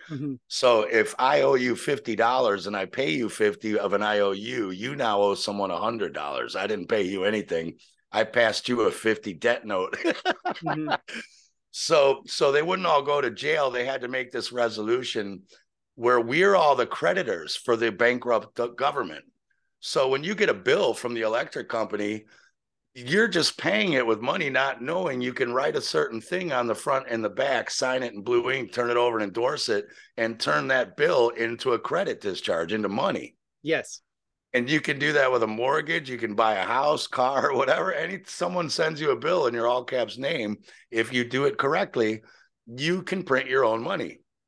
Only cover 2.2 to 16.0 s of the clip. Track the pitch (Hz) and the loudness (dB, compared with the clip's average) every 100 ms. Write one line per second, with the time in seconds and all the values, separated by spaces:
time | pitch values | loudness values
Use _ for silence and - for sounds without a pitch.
2.2 | 113 127 123 101 90 101 95 - 139 156 | 2 4 2 2 -2 -4 -4 -2 -2 -2
3.2 | 110 - 107 101 110 107 101 101 107 104 | -2 0 0 2 -2 -2 0 0 2 2
4.2 | 101 98 107 127 101 92 117 143 120 104 | 2 0 -4 -4 -4 -6 -8 -2 0 4
5.2 | 101 98 - 101 98 87 107 117 92 73 | 4 2 -2 -2 -2 -2 -2 -2 -4 -4
6.2 | 73 65 60 95 101 107 87 110 92 98 | -6 -4 -4 -4 -4 -4 -2 0 0 0
7.2 | 95 107 92 85 82 - _ _ _ 104 | 0 -2 -2 -4 -4 -10 _ _ _ -2
8.2 | 110 120 113 104 - 123 104 - 113 107 | 0 4 2 2 -2 0 2 2 0 0
9.2 | 110 90 117 120 107 98 92 - 339 - | -4 -4 0 0 -2 -4 -4 -4 -4 -2
10.2 | - - 370 - 160 151 151 - - 226 | -4 -4 -4 -6 -4 -4 -2 -4 -6 -16
11.2 | - _ _ _ _ - - 160 139 202 | -16 _ _ _ _ -8 2 4 6 2
12.2 | - - 147 143 160 185 180 151 139 147 | -4 0 2 4 2 0 2 2 2 0
13.2 | 127 104 147 156 135 123 123 135 123 131 | 0 -2 -2 0 0 0 -2 -4 -4 -6
14.2 | 123 127 107 123 117 107 107 120 123 120 | -6 -6 -6 0 0 0 -2 -2 -2 -6
15.2 | 104 95 - - _ _ _ - | -6 -10 -18 -20 _ _ _ -2